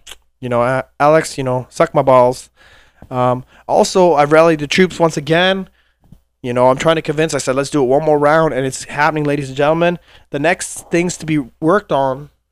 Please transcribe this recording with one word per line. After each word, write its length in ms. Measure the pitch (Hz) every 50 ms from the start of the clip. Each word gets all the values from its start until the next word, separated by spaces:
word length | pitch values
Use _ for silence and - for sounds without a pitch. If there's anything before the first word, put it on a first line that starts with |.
| _ - - - _ _ _ _
you 100 | 127 123
know, 120 | 120 117
A-, 240 | 120 123 131 131 - _ _ -
Alex, 360 | 143 147 156 160 156 - -
you 80 | - 135
know, 220 | 127 127 127 120 _
suck 240 | - - 165 - -
my 80 | 147 131
balls. 480 | 135 131 127 123 123 131 - - _ _ _ _ _ _ _ _ _ _ _ - -
Um, 340 | 131 127 123 127 127 127 127 _ _ - - -
also, 460 | 135 170 214 - - 190 180 175 151
I've 180 | 143 147 143
rallied 280 | 156 156 165 170 160 151
the 80 | 147 139
troops 320 | - - 185 170 - -
once 180 | 165 165 156 165
again. 500 | 143 135 160 170 185 185 190 190 185 - _ _ _ _ _ _ _ _ - _ _ _ _ _ -
You 100 | 123 120
know, 140 | 127 123 127
I'm 100 | 131 139
trying 200 | - 160 165 160
to 40 |
convince, 320 | - - 147 147 160 160 147
I 60 | 131
said, 160 | - 143 127
"Let's 160 | 135 139 -
do 100 | - 147
it 60 | 131 120
one 160 | 135 147 156
more 160 | 156 151 147
round," 340 | 147 147 156 165 160 156 120
and 140 | 127 135 131
it's 160 | - - -
happening, 400 | - - 147 147 160 156 156 147
ladies 240 | 143 143 147 143 131
and 100 | 131 139
gentlemen. 400 | 143 147 160 165 170 175 180 - _ _ _ - _ _
The 80 | - 143
next 540 | 143 165 185 - - - - - - -
things 260 | - 170 175 180 - -
to 80 | -
be 140 | 156 156 147 127 117 _ -
worked 320 | 156 156 190 208 - -
on 380 | 170 139 139 135 127 139 147 143 _ _ _ _